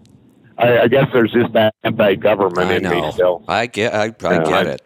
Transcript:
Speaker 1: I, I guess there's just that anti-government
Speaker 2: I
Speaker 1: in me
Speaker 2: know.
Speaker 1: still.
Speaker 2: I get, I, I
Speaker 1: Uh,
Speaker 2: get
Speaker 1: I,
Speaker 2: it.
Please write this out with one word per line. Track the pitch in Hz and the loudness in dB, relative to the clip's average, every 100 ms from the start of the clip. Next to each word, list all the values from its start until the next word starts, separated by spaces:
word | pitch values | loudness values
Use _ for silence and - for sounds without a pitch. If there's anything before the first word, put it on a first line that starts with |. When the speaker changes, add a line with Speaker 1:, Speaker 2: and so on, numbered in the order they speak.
| - - _ _ _ - | -20 -20 _ _ _ -2
Speaker 1:
I, | 120 120 | 2 2
I | 117 | 2
guess | 135 147 | 2 2
there's | 127 110 | 2 2
just | 120 113 | 0 0
that | 113 107 - | 0 0 -2
anti-government | 113 110 104 92 104 104 98 87 90 | -6 0 0 2 0 2 0 0 0
Speaker 2:
I | 90 | 0
Speaker 1:
in | |
me | 92 87 | -2 -2
Speaker 2:
know. | 78 | -4
Speaker 1:
still. | 80 90 85 - | 0 0 0 -2
Speaker 2:
I | 98 120 | -4 -2
get, | 101 113 | -4 -2
I, | 104 107 113 87 | -2 -4 -4 -2
I | 87 | 0
Speaker 1:
Uh, | 78 | 0
Speaker 2:
get | 82 87 | 0 -2
Speaker 1:
I, | |
Speaker 2:
it. | 67 | -4